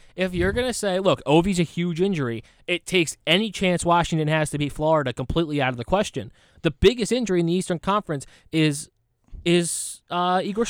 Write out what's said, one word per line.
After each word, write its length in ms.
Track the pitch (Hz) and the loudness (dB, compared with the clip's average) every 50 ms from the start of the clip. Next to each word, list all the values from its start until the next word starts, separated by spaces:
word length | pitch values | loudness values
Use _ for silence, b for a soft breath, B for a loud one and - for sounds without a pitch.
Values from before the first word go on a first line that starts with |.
| b b b | b b b
if 200 | - 185 185 180 | -4 -4 -2 0
you're 180 | 175 175 196 | 0 0 0
gonna 220 | 196 240 254 254 - | 0 0 -2 -2 -4
say, 240 | - 208 196 180 190 | -2 -2 -2 0 2
"Look, 220 | 196 180 135 - - | 2 2 2 2 2
Ovi's 340 | 135 151 170 170 202 185 175 | 4 4 4 6 4 2 2
a 40 | |
huge 360 | 165 - - 170 175 175 170 160 | 0 -2 -2 -4 -4 -4 -2 0
injury," 460 | 190 202 190 151 131 117 117 110 b b b b b | 0 0 0 -2 -2 -4 -4 -8 b b b b b
it 180 | - 175 170 - | -4 -4 -4 -4
takes 320 | - 185 180 156 - - _ - | 0 0 0 0 0 -4 _ 0
any 240 | 156 165 196 226 214 | 0 2 2 2 -2
chance 360 | - - 196 180 175 165 - | -4 -2 0 0 0 0 2
Washington 420 | 170 170 175 160 - 170 156 156 151 | 2 2 2 2 0 0 0 0 2
has 220 | 156 156 151 - | 0 0 0 -2
to 80 | - 147 | -2 -4
beat 140 | 147 139 | -4 -4
Florida 420 | - - 151 156 160 151 139 127 117 | -4 -2 0 2 2 2 0 -2 -4
completely 480 | - 131 - - 165 170 151 147 143 | -6 -6 -2 -2 -2 -2 0 0 0
out 80 | 131 131 | 0 -2
of 80 | 127 120 | -2 -4
the 60 | 117 | -4
question. 460 | - 180 202 202 - - 135 98 - b b b b b b | -2 0 0 0 -2 -6 -10 -10 -10 b b b b b b
The 120 | - 160 | -2 -2
biggest 380 | - - 185 208 247 240 196 - | 0 4 4 4 4 4 -2 0
injury 300 | 226 254 233 196 180 175 | 0 -2 0 0 0 0
in 60 | 170 | 2
the 80 | 165 175 | 2 0
Eastern 240 | 185 - - 180 156 | 0 -2 -2 -6 -4
Conference 480 | - 196 202 208 - - 151 139 - b b b b b | -2 -2 -2 -2 -2 -4 -8 -8 -8 b b b b b
is, 380 | - 160 156 151 143 143 - _ _ _ _ _ _ _ _ - - - - | 0 2 2 2 0 -2 -8 _ _ _ _ _ _ _ _ -18 -16 -6 0
is, 560 | 175 170 175 170 165 - - - - - - _ - | 2 2 2 2 0 -4 -6 -8 -10 -12 -16 _ -8
uh, 320 | 170 175 180 180 180 185 165 | -4 -2 0 0 0 0 -2
Igor 220 | 202 190 220 240 | -2 -2 -4 -4